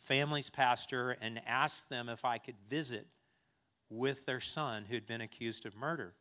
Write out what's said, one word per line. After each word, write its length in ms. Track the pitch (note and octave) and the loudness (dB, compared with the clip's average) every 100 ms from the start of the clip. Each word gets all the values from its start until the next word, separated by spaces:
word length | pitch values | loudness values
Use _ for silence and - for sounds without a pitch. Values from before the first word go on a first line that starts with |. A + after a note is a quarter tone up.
family's 500 | - C3+ D3 D3 C3 | 2 4 4 2 0
pastor, 640 | - B2+ B2 - B2+ B2 B2 | 4 6 6 2 0 0 -2
and 200 | A2 A2+ A#2+ | -4 -6 0
asked 420 | A#2+ D3 - - | 2 4 2 -2
them 200 | B2+ A#2+ | -6 -4
if 160 | A#2 | -2
I 140 | B2+ A#2 | -2 -2
could 180 | - A2 G2 | -4 -14 -4
visit 380 | C#3+ C#3 A#2 - _ _ _ _ _ _ _ - | -4 -2 -6 -8 _ _ _ _ _ _ _ -12
with 380 | A2+ C3 C3 - | -2 -2 -2 -2
their 140 | B2+ | -2
son 460 | - - D3 A2 G#2 | -2 -2 -2 -2 -4
who 60 | |
had 120 | A#2+ G#2+ | -6 -4
been 140 | A2+ | -6
accused 460 | A2 - A#2 A2 A2+ | -6 -6 -4 -4 -8
of 100 | G#2+ | -6
murder. 380 | C#3 E3 F#2 - | -2 -2 -4 -10